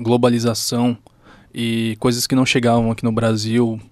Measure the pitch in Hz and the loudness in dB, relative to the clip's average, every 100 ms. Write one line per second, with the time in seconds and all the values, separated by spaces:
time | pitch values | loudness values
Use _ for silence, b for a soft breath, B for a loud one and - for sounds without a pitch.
0 | 113 120 123 120 117 110 - 120 123 117 | 0 2 2 2 0 -2 -2 0 0 -2
1 | _ B B B B - 117 113 113 107 | _ B B B B -6 -4 -2 -2 -2
2 | 127 120 123 131 131 135 120 117 113 113 | -2 -2 0 0 2 2 2 2 2 -2
3 | 120 110 113 110 110 113 120 110 - | -2 0 0 0 0 0 0 -2 -12